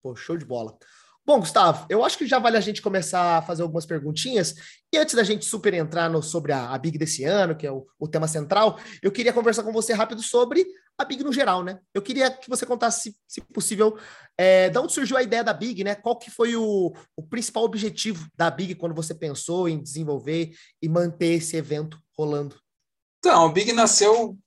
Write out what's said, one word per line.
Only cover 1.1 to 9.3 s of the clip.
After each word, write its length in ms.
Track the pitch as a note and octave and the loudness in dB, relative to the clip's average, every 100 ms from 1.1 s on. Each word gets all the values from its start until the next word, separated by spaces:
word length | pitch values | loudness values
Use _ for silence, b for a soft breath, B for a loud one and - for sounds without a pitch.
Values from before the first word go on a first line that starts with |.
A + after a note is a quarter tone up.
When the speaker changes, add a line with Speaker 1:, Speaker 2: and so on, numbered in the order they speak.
| b - | b 4
Speaker 1:
Bom, 140 | C#4+ | 4
Gustavo, 460 | E3 A3+ F3+ D#3 - | 4 4 6 4 0
eu 160 | G3 | 0
acho 120 | C4 - | 0 0
que 100 | C4+ | 0
já 120 | C4 | 2
vale 180 | A#3 A3+ | 4 2
a 40 | |
gente 200 | G3 G#3 | 0 -4
começar 580 | G#3+ F#3+ E3 F3+ F3 E3 | -2 -2 -2 0 2 2
a 40 | |
fazer 200 | E3 E3 | 0 -4
algumas 220 | E3+ D#3+ | -4 -4
perguntinhas. 720 | D#3+ D#3+ C#3+ D#3 B3+ B3 E3 - B B _ | -4 -6 -4 -6 -2 0 0 -4 B B _
E 40 | D#4 | 0
antes 180 | D4+ | 2
da 100 | A#3 | 2
gente 200 | G3+ G#3+ | 2 0
super 300 | - A3 G#3 | -4 -2 0
entrar 340 | F3+ D#3 E3 E3 | 0 -2 0 0
no, 140 | D#3+ | 0
sobre 300 | D3+ E3+ D3 | -2 -4 -2
a, 180 | C#3 A#2+ | -4 -2
a 80 | C3 | -4
Big 180 | D3 D#3+ | -4 -4
desse 280 | D3+ - | -4 -2
ano, 320 | C3+ G3+ F#3 D#3 | 0 2 2 0
que 100 | C#3+ | -6
é 60 | |
o, 140 | C3+ C3 _ | -8 -12 _
o 80 | D#3 | -4
tema 220 | D#3+ D#3 | -2 -2
central, 500 | D#3+ D3+ G3 A3 G#3+ B B | -4 0 4 4 2 B B
eu 80 | F#3+ | -4
queria 220 | G3+ A#3+ | 0 2